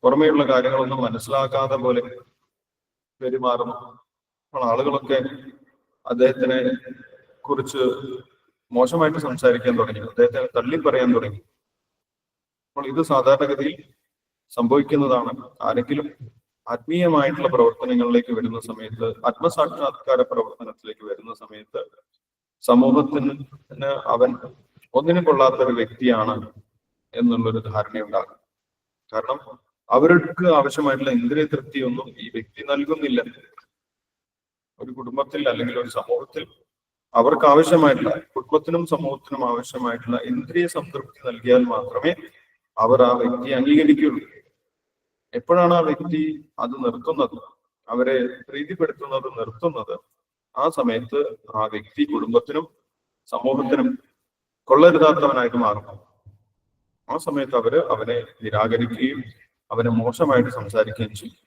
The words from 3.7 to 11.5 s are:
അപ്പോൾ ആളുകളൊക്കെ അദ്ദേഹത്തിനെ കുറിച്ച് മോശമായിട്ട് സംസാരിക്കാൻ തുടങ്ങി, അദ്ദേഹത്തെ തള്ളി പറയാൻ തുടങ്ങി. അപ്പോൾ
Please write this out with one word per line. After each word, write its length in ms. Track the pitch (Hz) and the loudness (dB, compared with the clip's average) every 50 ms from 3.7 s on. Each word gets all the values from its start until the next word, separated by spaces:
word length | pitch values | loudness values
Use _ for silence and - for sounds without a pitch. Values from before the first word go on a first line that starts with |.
| - | -8
അപ്പോൾ 920 | - 104 - - _ _ _ _ _ _ _ _ _ _ _ - 139 127 | -12 -14 -20 -20 _ _ _ _ _ _ _ _ _ _ _ -8 -4 0
ആളുകളൊക്കെ 560 | 117 113 120 139 143 143 139 135 - 135 131 127 135 - - - - - _ _ _ _ _ _ _ _ _ _ | 0 0 0 0 0 -2 -4 -2 0 -2 0 0 -4 -10 -12 -18 -20 -20 _ _ _ _ _ _ _ _ _ _
അദ്ദേഹത്തിനെ 680 | - 123 120 127 131 131 135 127 123 127 131 123 127 127 - - - - - - _ _ _ _ _ _ _ | -8 2 4 4 4 4 2 -2 0 0 0 0 -2 -4 -4 -8 -16 -20 -20 -20 _ _ _ _ _ _ _
കുറിച്ച് 360 | _ - 143 135 131 - - 139 127 127 127 - 143 127 127 127 - _ _ _ _ _ _ _ _ _ | _ -4 -4 -4 -4 -6 -2 0 0 0 0 -4 -10 -12 -14 -14 -16 _ _ _ _ _ _ _ _ _
മോശമായിട്ട് 480 | - 120 - - 165 170 160 156 160 165 | 2 2 2 2 2 2 2 2 0 -2
സംസാരിക്കാൻ 580 | 147 143 127 - - 127 117 120 113 127 120 117 | -6 -6 -6 2 4 4 4 4 0 -2 0 0
തുടങ്ങി, 220 | 110 107 110 107 | -2 -2 -4 -10
അദ്ദേഹത്തെ 500 | 117 113 - - 120 120 120 139 127 123 _ | -12 -12 2 2 2 2 2 -2 -6 -2 _
തള്ളി 220 | 123 113 123 156 160 | -4 -2 -2 -4 0
പറയാൻ 380 | 151 151 123 131 127 123 123 | 0 2 2 2 2 4 2
തുടങ്ങി. 220 | 113 107 104 101 101 | 2 0 -2 -10 -12
അപ്പോൾ 1500 | _ _ | _ _